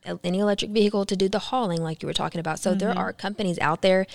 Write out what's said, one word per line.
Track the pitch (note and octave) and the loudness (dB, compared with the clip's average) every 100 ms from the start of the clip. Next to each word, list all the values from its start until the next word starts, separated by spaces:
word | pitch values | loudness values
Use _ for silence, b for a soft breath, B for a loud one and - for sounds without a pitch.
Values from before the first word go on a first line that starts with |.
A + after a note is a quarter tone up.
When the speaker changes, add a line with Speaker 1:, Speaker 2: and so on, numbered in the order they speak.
Speaker 1:
el-, | F3+ F3 | -10 -6
any | F3+ F#3 | -2 0
electric | G#3 G3+ - | 2 0 0
vehicle | G#3+ G#3 G#3 G3 | 2 4 2 0
to | F#3+ | 0
do | G3 | 0
the | G3+ | 0
hauling | - C4 G#3+ E3+ | -2 -2 0 -2
like | D#3+ D#3+ | -4 -4
you | D3+ | -6
were | |
talking | - D#3+ E3+ | -4 -4 -4
about. | E3 D#3 | -6 -2
So | - | 0
there | F#3+ G3 | 0 0
Speaker 2:
Mm-hmm. | F3+ | 0
Speaker 1:
are | F#3+ | -4
companies | - F#3+ G#3 F#3+ E3+ | -4 -6 -2 -2 0
out | C#3+ D#3+ | 0 2
there | G3 F#3 F#3+ | 4 4 2